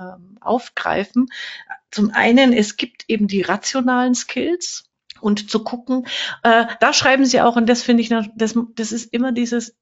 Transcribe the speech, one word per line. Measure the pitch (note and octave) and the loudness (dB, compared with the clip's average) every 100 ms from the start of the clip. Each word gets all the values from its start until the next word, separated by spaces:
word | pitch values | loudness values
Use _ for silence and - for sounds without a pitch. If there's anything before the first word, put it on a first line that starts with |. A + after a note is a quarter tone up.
ähm, | F#3 F3+ F#3 G3+ | -18 -18 -20 -12
aufgreifen. | - A#3+ - - - - G3+ A#3+ C4 - - - - - _ | -2 -2 -2 -6 -2 -2 0 0 -2 -4 -14 -16 -18 -20 _
Zum | G#3+ G3+ | -2 0
einen, | - A3+ B3 C4 | 2 4 6 6
es | A#3+ G#3+ - | 4 0 -2
gibt | B3+ _ - | -10 _ -4
eben | A3 G3+ | -2 0
die | G3 | 0
rationalen | F3 G3+ - C4+ B3 B3 B3+ | -2 -4 -2 -2 0 0 0
Skills | B3 - B3+ C#4 F4+ - - _ _ _ - | -2 -4 -6 -4 -4 -6 -12 _ _ _ -6
und | G#3 G#3 - | -2 -2 -2
zu | G#3+ | -4
gucken, | G#3+ A#3+ A#3+ B3+ B3 - - - | -4 -10 -4 -4 -4 -8 -8 -2
äh, | A#3 A3+ A3+ - | 2 4 2 0
da | A#3+ | 2
schreiben | D4 C4+ C4+ C4 | 2 2 4 4
sie | B3 | 4
auch, | A#3 A#3+ | 4 4
und | A3+ | 2
das | A#3+ | 2
finde | - A#3 | 4 2
ich | A3+ | 2
noch, | A3+ G#3+ | -2 -2
das, | - A3 A#3 A#3 - | -4 -2 -2 -4 -8
das | A3 | -8
ist | A#3 - | -8 -6
immer | A#3 C4 | -4 -2
dieses | A#3 A#3 A#3+ A#3 _ | -2 -2 -4 -6 _